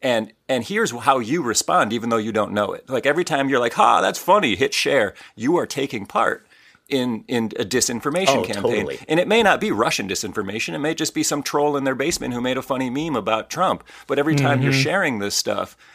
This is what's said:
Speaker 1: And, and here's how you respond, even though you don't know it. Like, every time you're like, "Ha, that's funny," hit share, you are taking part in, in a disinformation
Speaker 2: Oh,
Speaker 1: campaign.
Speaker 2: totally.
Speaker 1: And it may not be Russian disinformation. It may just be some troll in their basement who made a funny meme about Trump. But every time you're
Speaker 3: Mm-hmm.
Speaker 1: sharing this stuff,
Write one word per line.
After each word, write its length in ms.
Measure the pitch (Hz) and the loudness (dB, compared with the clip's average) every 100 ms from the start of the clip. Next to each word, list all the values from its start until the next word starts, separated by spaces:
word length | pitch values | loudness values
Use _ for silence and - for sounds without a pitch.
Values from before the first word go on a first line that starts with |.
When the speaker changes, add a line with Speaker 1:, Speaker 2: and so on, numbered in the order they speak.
Speaker 1:
And, 320 | 131 117 107 _ - | 0 0 -2 _ -2
and 160 | 131 107 | -2 0
here's 260 | 202 208 | -2 -2
how 280 | 117 110 135 | 0 2 2
you 220 | 110 170 | 0 -2
respond, 520 | 123 104 - 175 120 | 0 -2 0 0 2
even 160 | 113 117 | -2 0
though 80 | 117 | 0
you 160 | 107 | 0
don't 180 | 107 98 | -2 0
know 220 | 104 101 | 0 -2
it. 160 | - - | -4 -6
Like, 160 | 127 135 | -2 0
every 180 | 151 | 0
time 240 | 175 151 139 | 0 0 0
you're 140 | 135 | 2
like, 140 | 117 - | 2 4
"Ha, 260 | 214 113 | 6 6
that's 180 | 196 180 | 4 0
funny," 380 | - 202 147 92 | 2 4 4 2
hit 160 | 135 | 0
share, 400 | - 147 139 101 - - - | 0 0 2 2 -4 -18 -4
you 180 | 117 170 | 0 0
are 80 | 117 | 0
taking 400 | - 135 117 101 | -4 -4 -6 -4
part 400 | - 110 - _ - - _ - | 0 0 -2 _ -20 -20 _ -4
in, 340 | 135 123 110 - | -2 -2 -4 -4
in 160 | 120 113 - | -2 -2 -4
a 60 | |
disinformation 760 | 110 123 110 120 143 170 190 135 | -2 0 0 -2 -4 0 2 0
Speaker 2:
Oh, 40 | |
Speaker 1:
campaign. 180 | 110 104 120 | 0 -2 -2
Speaker 2:
totally. 260 | 107 92 67 - | 0 -2 -6 0
Speaker 1:
And 100 | 160 | 0
it 120 | 180 | 4
may 120 | 220 | 4
not 180 | 208 151 | 4 2
be 100 | 214 | 0
Russian 380 | 104 127 - - | 0 0 0 -4
disinformation. 640 | 95 104 107 98 107 - | -4 -4 -6 -6 -6 -6
It 60 | 160 | -4
may 140 | 147 | -4
just 200 | 160 156 | -2 -4
be 100 | 156 | -2
some 180 | 151 143 | -2 -2
troll 360 | 135 147 147 143 | -2 0 2 0
in 80 | 135 | 0
their 100 | 127 | 0
basement 380 | 143 170 127 | -2 -2 -4
who 80 | 120 | -4
made 160 | 127 131 | -2 -2
a 40 | |
funny 280 | - 131 131 | -2 -2 -2
meme 260 | 131 165 127 | -4 -2 -2
about 340 | 98 110 - | 0 -2 -2
Trump. 360 | 151 180 95 - - - | -2 0 -2 -6 -18 -2
But 120 | 135 | 0
every 160 | 147 147 | 2 4
time 260 | 143 139 | 4 2
you're 120 | 139 | 2
Speaker 3:
Mm-hmm. 80 | 135 | 2
Speaker 1:
sharing 380 | 143 185 170 113 | 2 0 0 -2
this 160 | 101 - | -2 -2
stuff, 420 | - 101 92 - - | -2 -2 -6 -12 -20